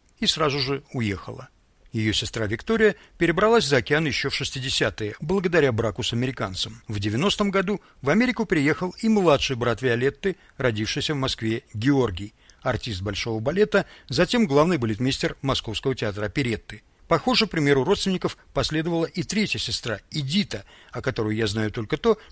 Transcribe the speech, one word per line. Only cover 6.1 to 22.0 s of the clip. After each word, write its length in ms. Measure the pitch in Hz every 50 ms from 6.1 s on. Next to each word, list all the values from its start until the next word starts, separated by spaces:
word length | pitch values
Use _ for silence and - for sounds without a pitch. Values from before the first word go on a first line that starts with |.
| -
американцем. 680 | 117 123 131 131 - 117 98 92 - - 107 110 117 -
В 140 | - 107 104
девяностом 500 | 98 107 104 120 170 202 - - 104 101
году 300 | 92 196 92 135 208 - - - _ _ -
в 80 | 135
Америку 340 | 160 214 247 254 233 - 214
приехал 500 | - 185 156 139 147 156 - 180 180 - -
и 80 | - 226
младший 480 | 220 208 180 165 143 127 - - 131
брат 240 | 117 117 120 113 -
Виолетты, 560 | 127 127 117 120 123 139 139 - - 196 170 - - - _ -
родившийся 560 | - 123 110 104 110 - - 147 135 - 156
в 20 |
Москве, 480 | 139 131 123 - - 113 110 113 117 - _ -
Георгий, 640 | 104 113 139 143 135 123 110 92 85 101 107 - _ _ - - _
артист 400 | - 131 120 101 - 123 107 90
Большого 400 | 95 104 98 - - 120 113 110
балета, 460 | 110 135 170 196 214 208 - 196 185 - - - - -
затем 360 | 117 131 180 - - 240 226
главный 300 | 151 139 143 156 180 180
балетмейстер 580 | 143 120 110 110 101 123 131 131 - - - - -
Московского 540 | - 135 127 - - - 104 - - 135 131
театра 320 | - 123 107 95 104 104
"Оперетты". 560 | 104 - 147 139 123 110 92 - - 104 107 - _ _ _ - -
Похоже, 380 | 170 151 - 254 247 - 226
примеру 380 | 185 - 165 147 139 143 135 127
родственников 520 | 160 202 - - 190 185 180 - 165 - - _ - -
последовала 540 | 139 139 - 156 156 156 170 170 165 165
и 160 | - - 180 160
третья 360 | - - 214 208 - - 110
сестра, 420 | - - 101 - - 120 107 98 - _
Эдита, 560 | - 156 143 131 156 208 190 - - 104 - - - - - - -
о 80 | 123
которой 360 | - 135 113 - 110 107 107
я 100 | 107 113
знаю 240 | 104 98 113 107 107
только 260 | - 123 110 - 156
то, 220 | -